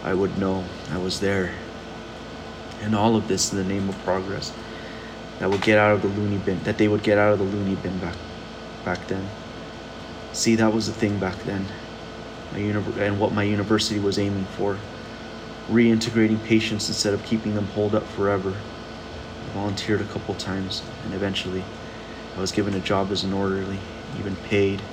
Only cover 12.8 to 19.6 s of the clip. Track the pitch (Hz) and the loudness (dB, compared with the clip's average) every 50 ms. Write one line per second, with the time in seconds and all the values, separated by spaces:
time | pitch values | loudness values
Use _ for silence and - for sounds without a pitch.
12.8 | 95 - - - 101 104 104 101 107 98 101 104 101 104 104 101 98 101 113 107 | 0 -2 0 0 0 2 2 2 2 2 4 2 2 2 2 2 4 4 4 4
13.8 | - - 110 104 101 101 95 104 101 101 101 98 95 95 - - 98 101 98 98 | 4 2 0 2 2 2 2 2 2 2 0 -2 -2 -4 -2 -2 0 0 0 -2
14.8 | 104 - - - - - - - - - - - - - - - - - 104 117 | -6 -10 -10 -12 -12 -12 -12 -12 -12 -12 -12 -12 -12 -12 -12 -12 -4 2 6 6
15.8 | 120 117 113 110 - 110 107 113 110 107 110 107 - - 113 110 110 - 110 98 | 8 8 6 6 2 2 4 4 6 6 4 2 4 4 4 4 4 2 -2 -2
16.8 | - - 98 - - 104 101 98 - - 117 107 - 107 104 104 101 95 - 107 | -2 -2 -2 0 2 2 2 0 0 0 0 0 2 0 0 0 -2 -2 0 0
17.8 | 104 104 107 107 - - - - 101 101 101 95 92 95 98 104 - - - - | 2 2 2 0 0 -2 -2 0 2 2 2 2 0 -2 -2 -4 -8 -10 -12 -12
18.8 | - - - - - - - - - - - - - - - 101 | -12 -12 -12 -12 -12 -10 -10 -10 -10 -10 -10 -10 -10 -6 -4 -2